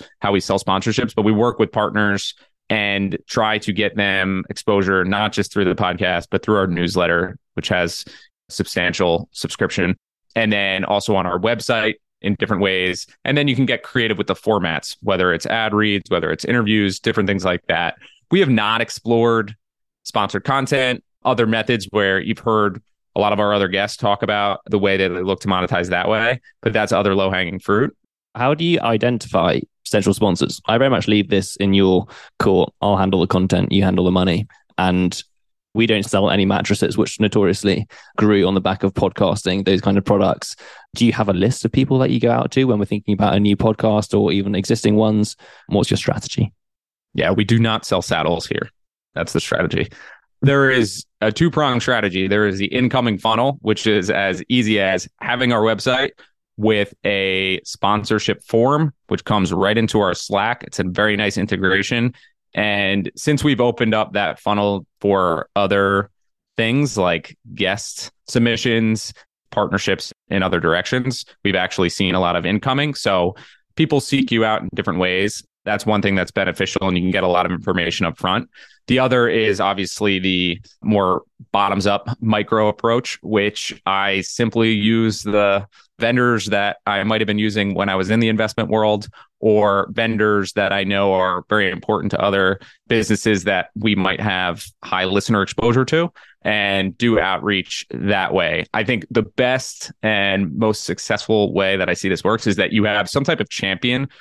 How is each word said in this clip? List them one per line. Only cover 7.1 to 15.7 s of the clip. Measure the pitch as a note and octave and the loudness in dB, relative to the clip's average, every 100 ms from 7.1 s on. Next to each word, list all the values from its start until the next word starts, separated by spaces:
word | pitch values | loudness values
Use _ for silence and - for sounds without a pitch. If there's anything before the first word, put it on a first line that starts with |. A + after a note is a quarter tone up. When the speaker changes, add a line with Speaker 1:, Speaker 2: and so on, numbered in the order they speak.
| E2+ F2+ - _ | 0 -2 -8 _
Speaker 1:
which | - - | -10 -4
has | F2+ E2+ - - - - _ _ | -2 -2 -4 -14 -20 -20 _ _
substantial | - - F#2 F2 E2+ F2+ E2+ - | -8 -6 -2 -2 0 0 0 -2
subscription, | - - - G2 - F2+ F#2+ _ _ _ A#2 | -10 -10 -4 -4 0 -2 -2 _ _ _ -2
and | G#2+ | 0
then | G#2 G2 F#2+ - | 0 0 -2 0
also | G2+ - F#2+ | -2 0 0
on | F2+ | 0
our | F#2 | -2
website | A2 A#2 - A#2 G#2+ - _ _ | -2 -2 -2 -2 -2 -4 _ _
in | G2+ G2+ | -4 -2
different | G2 F#2+ | -2 0
ways. | G2 F#2 F#2 F#2 - _ | 0 0 -2 -4 -10 _
And | C3 D3 | -2 0
then | C#3+ | 0
you | B2 | 0
can | B2+ | 0
get | A#2+ | -2
creative | - B2+ A2+ G#2 | -4 -2 -2 -2
with | G2 | -2
the | F#2 | -4
formats, | - G#2 F2 D#2 - - | 0 0 0 -4 -6 -8
whether | G2+ F#2 F#2 | -2 2 2
it's | E2 - | 0 -2
ad | A2+ A2 | -2 0